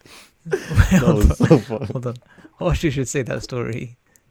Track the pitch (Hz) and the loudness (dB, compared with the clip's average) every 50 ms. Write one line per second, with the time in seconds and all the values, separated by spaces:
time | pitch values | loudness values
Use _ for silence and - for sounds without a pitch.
0 | _ - - - - _ _ _ - 165 - - - - 160 - - - 185 180 | _ -20 -20 -20 -20 _ _ _ -12 -8 -6 -6 -6 -2 2 2 4 4 4 4
1 | - - 156 135 - - 151 - - - 165 131 104 - 113 107 - 98 120 131 | 4 4 2 4 4 4 4 4 4 4 4 4 2 0 -8 -8 -6 -6 -8 -8
2 | 120 123 117 120 _ _ _ _ - - _ - 170 175 143 - - 160 123 139 | -8 -8 -10 -12 _ _ _ _ -20 -20 _ -6 -2 -2 -2 0 -2 -2 -2 -2
3 | 131 - - 147 123 120 139 127 - - 131 123 117 120 113 123 143 117 120 _ | -4 -4 -4 -6 -4 -4 -6 -8 -8 -8 -8 -8 -6 -6 -8 -8 -10 -12 -16 _
4 | _ _ _ _ _ - | _ _ _ _ _ -18